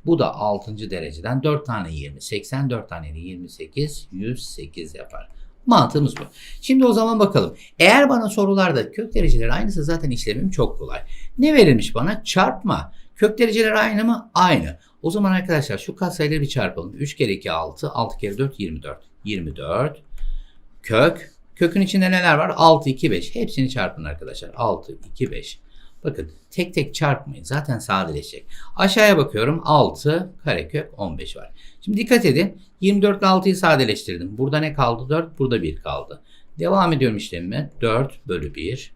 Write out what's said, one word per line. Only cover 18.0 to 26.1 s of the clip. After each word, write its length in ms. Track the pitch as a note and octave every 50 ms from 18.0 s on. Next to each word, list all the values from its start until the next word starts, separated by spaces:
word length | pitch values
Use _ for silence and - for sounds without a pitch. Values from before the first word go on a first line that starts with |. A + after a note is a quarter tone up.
| A2+ G#2 -
kere 200 | - - G2+ G2
dört 220 | G#2+ C3+ C#3 - -
yirmi 240 | G2+ E2+ D#2+ D2 C#2
dört. 200 | C#2+ C2+ - - - _ _ -
Yirmi 320 | G#2+ G#2+ F#2 E2 D2+ D2
dört. 460 | - C#2 D#2 E2+ A2 C3+ D3+ - - - - - - - - - - - - _ - - - - - -
Kök. 480 | - A2 A2+ C3+ E3+ E3 - - - _ - _ _ -
Kökün 260 | - F3 E3+ F3 G3
içinde 300 | F#3+ F#3 - F#3+ F#3 F#3
neler 260 | F#3 F3+ F3+ E3+ D3+
var? 140 | D3 E3 F3+ -
Altı, 340 | - D#3+ E3 D#3+ C#3+ C#3+ C3+
iki, 220 | C3 - - D3
beş. 240 | G2 F2 - - -
Hepsini 340 | A#3 A3+ - - C#3+ C3 B2
çarpın 340 | - B2 F#2 F2 - - D#2
arkadaşlar. 480 | D2+ D2+ D2 - - - - - - -
Altı, 420 | - - A2 F#2 - - - - - - -
iki, 200 | - - A#2+ -
beş. 280 | - - - - - - - - - - - - - - -
Bakın 280 | D#3